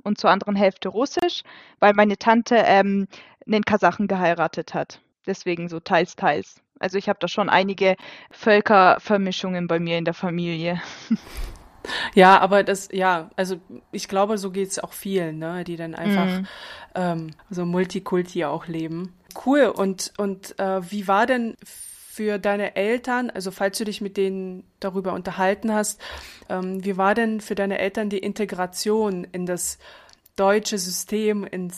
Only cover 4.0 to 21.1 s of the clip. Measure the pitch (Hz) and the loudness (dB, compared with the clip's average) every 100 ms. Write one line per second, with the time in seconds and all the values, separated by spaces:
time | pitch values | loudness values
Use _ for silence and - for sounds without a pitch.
4 | 196 190 175 170 165 - 156 160 147 - | -2 2 2 2 0 -2 -6 -6 -6 -10
5 | _ _ - 196 - 175 170 165 - 180 | _ _ -8 -6 -4 -6 -6 -8 0 2
6 | 180 - 185 151 190 _ _ - 190 196 | 2 0 0 0 -4 _ _ -6 -4 -2
7 | 208 196 175 - 190 175 196 190 190 185 | -2 -2 -2 -2 2 2 2 2 2 2
8 | - - - - - 208 - 208 185 - | -4 -20 -20 -4 4 4 6 8 8 6
9 | - 208 190 185 190 180 175 170 170 170 | 2 0 0 -4 -4 -4 0 0 0 -2
10 | 170 165 185 170 170 165 170 175 - - | -2 -4 -4 -4 -4 -4 -4 -4 -8 -12
11 | - 226 - - - - - - - - | -4 -4 -4 -10 -10 -10 -20 -18 -10 -8
12 | - - 185 190 190 202 196 196 - 190 | 0 8 10 10 8 4 2 -2 -4 -2
13 | 185 170 160 - 185 180 - 123 _ 214 | 0 0 -4 -6 -4 -6 -10 -20 _ -12
14 | - 196 208 220 190 185 190 - - - | -4 0 0 -2 -4 -6 -6 -6 -10 -10
15 | 202 190 165 156 160 180 175 170 165 156 | -4 -4 -4 -6 -8 -8 -8 -8 -10 -6
16 | 208 196 190 185 190 - - - - - | 0 2 2 -2 -6 -12 -18 -18 -12 -4
17 | 180 165 160 - - 180 175 180 185 190 | -2 -4 -6 -14 -12 -6 -2 0 -2 -4
18 | 190 180 180 175 151 160 170 165 160 165 | -2 -2 -2 -4 -4 -4 -6 -6 -6 -8
19 | 185 _ _ - - 285 233 - 196 190 | -10 _ _ -6 2 4 4 2 -2 -2
20 | - - 202 190 - - 190 190 175 208 | -8 -6 -6 -6 -10 -6 -2 -2 -4 -8
21 | 185 | 0